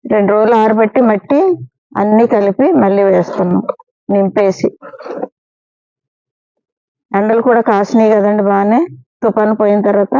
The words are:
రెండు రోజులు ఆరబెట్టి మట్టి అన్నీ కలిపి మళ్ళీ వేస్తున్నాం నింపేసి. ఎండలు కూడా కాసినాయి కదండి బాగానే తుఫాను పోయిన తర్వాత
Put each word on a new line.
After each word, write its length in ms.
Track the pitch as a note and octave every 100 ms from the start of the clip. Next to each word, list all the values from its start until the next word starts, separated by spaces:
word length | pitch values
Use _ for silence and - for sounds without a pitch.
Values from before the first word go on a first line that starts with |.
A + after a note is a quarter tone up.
| -
రెండు 260 | G#3+ G3
రోజులు 240 | G#3 A3 A3+
ఆరబెట్టి 460 | A3 A3 G#3+ C4+
మట్టి 380 | A#3+ G#3 - C#4+ F#4+ F4 B2+ _ _ -
అన్నీ 280 | G#3 A3 A#3
కలిపి 380 | G#3+ G3+ G3 C#4+
మళ్ళీ 300 | D#4 G3+ G3+
వేస్తున్నాం 580 | G3 F3+ F3 - F3+ F#3+ - - _ _ -
నింపేసి. 580 | G3+ G3 G#3+ G3 F#3 - - - - - - B4 _ _ _ _ _ _ _ _ _ _ _ _ _ _ _ _ _ _
ఎండలు 300 | G3 A3 A3+
కూడా 200 | A#3 A#3
కాసినాయి 500 | A3+ G3+ G3+ A3+ A3
కదండి 320 | G#3+ G#3 G#3
బాగానే 360 | G3+ G3 G3+ A#3 F4 - _ _
తుఫాను 340 | A#3 G3+ G#3+ G#3+
పోయిన 240 | G#3 G#3
తర్వాత 340 | G#3 G3+ G3